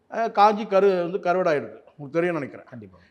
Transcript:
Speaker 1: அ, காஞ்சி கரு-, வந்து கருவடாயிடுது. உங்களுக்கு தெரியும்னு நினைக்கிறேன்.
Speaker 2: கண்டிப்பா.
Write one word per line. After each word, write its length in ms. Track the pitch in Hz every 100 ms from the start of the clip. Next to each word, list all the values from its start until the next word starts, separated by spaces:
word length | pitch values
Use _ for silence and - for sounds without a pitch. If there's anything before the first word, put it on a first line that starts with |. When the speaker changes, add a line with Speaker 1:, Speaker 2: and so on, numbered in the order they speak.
| _
Speaker 1:
அ, 180 | 214 226
காஞ்சி 320 | 220 208 208
கரு-, 380 | 202 190 196 185
வந்து 160 | 170 190
கருவடாயிடுது. 600 | 180 180 180 147 117 - - -
உங்களுக்கு 140 | 143
தெரியும்னு 360 | 160 175 165 127
நினைக்கிறேன். 180 | 98 -
Speaker 2:
கண்டிப்பா. 320 | 123 101 _ _